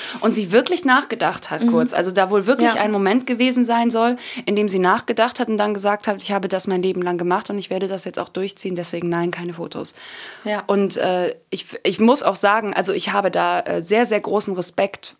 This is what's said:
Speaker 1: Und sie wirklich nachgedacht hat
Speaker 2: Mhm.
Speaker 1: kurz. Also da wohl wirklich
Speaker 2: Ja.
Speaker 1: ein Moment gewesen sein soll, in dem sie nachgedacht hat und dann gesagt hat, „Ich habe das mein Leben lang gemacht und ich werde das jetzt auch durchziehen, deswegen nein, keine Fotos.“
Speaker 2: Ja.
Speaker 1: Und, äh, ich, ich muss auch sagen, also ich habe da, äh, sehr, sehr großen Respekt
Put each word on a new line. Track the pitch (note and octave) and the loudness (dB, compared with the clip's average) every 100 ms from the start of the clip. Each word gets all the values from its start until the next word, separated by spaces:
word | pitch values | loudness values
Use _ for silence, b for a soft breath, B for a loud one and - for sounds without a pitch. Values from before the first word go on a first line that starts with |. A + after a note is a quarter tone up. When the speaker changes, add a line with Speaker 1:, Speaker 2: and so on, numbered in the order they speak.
| B B | B B
Speaker 1:
Und | G#3+ | 0
sie | G#3+ F#3 | 0 4
wirklich | G#3+ D4 F4+ | 2 4 0
nachgedacht | C4+ B3+ - A#3 E3 - - | 4 2 2 -2 -2 -2 -6
hat | D#3+ | 0
Speaker 2:
Mhm. | A#3 | 2
Speaker 1:
kurz. | E3 D#3 | 4 2
Also | - F3+ | 0 2
da | F#3+ F#3 | 2 4
wohl | G#3 F#3+ | 2 4
wirklich | B3 A#3 | 4 4
Speaker 2:
Ja. | A3 | 2
Speaker 1:
ein | G#3 | 0
Moment | G#3 G3 A#3+ B3+ | 2 2 2 0
gewesen | A#3 B3+ B3 | 2 2 2
sein | A#3 A#3 A#3 | 2 2 2
soll, | A3+ A#3 B3 B B3+ - | 2 2 0 B -8 -2
in | G#3 | 0
dem | G#3 | 2
sie | F#3+ | 2
nachgedacht | F3+ A3+ - A3+ A#3 - | 2 2 0 0 0 0
hat | A3+ | -2
und | G#3+ | 0
dann | G#3 | 0
gesagt | G3+ G3+ G#3 - | 0 0 0 -2
hat, | G3 | -4
„Ich | - | -2
habe | G3 F#3+ | -2 -2
das | F#3+ G3 | -2 -2
mein | F3+ | 0
Leben | F#3 F#3 | 0 0
lang | F3+ F3 | -2 -2
gemacht | F3 F#3+ G#3+ | 0 0 -2
und | G3+ | -8
ich | - | -6
werde | F#3 F#3+ | -4 -4
das | F#3+ | -4
jetzt | F3+ - | -6 -6
auch | - | -8
durchziehen, | F#3+ G3 - G3 | -6 -6 -6 -6
deswegen | F3 E3+ E3+ E3+ | -6 -6 -6 -2
nein, | E3+ E3+ | -2 -2
keine | F3 F3 | -4 -8
Fotos.“ | E3+ D#3 - - B B B B B | -10 -10 -8 -10 B B B B B
Speaker 2:
Ja. | G#3 G#3 G3 | -4 -4 0
Speaker 1:
Und, | G3+ G3 - | 0 0 0
äh, | F#3 F3+ F3+ - _ | 0 0 -2 -4 _
ich, | F#3+ - - | -10 -10 -4
ich | - G3 | -4 4
muss | A3+ C#4+ | 4 6
auch | - | 2
sagen, | F#3+ G3+ A3 G#3 | 2 2 2 0
also | - F#3+ | -2 0
ich | F3+ G3+ | -2 0
habe | G3+ F#3+ | 0 0
da, | F3 F3 F3 | 0 0 0
äh, | - F3 | -2 -4
sehr, | E3+ G#3+ A#3 | 0 2 2
sehr | G#3 | 0
großen | - G3+ G#3 | 0 -2 -2
Respekt | F#3 F3 - G3 - - - | -4 -4 -2 -2 -4 -18 -20